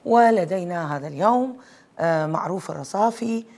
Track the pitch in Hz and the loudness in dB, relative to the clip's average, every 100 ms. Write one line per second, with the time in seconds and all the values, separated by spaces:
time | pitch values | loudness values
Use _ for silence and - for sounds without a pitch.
0 | - 233 233 220 165 190 175 175 156 147 | 2 6 6 4 2 -2 -4 -4 -4 -6
1 | 147 143 196 247 262 254 - - _ - | -6 0 2 2 0 -6 -18 -20 _ -4
2 | 165 165 156 160 - 190 - 156 139 190 | 0 0 0 -2 -4 -6 -8 -10 -6 0
3 | 226 226 233 226 226 | 0 0 -4 -6 -8